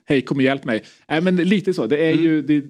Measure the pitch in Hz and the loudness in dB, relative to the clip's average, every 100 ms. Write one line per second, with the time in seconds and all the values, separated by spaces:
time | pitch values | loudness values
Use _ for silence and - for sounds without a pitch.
0 | - 139 127 139 131 139 - 110 - _ | -2 -2 0 0 0 0 -4 -6 -6 _
1 | - 151 185 180 170 208 190 175 110 147 | -6 -2 0 2 2 0 0 -2 -2 0
2 | 160 160 165 156 135 147 | 2 2 2 0 0 -2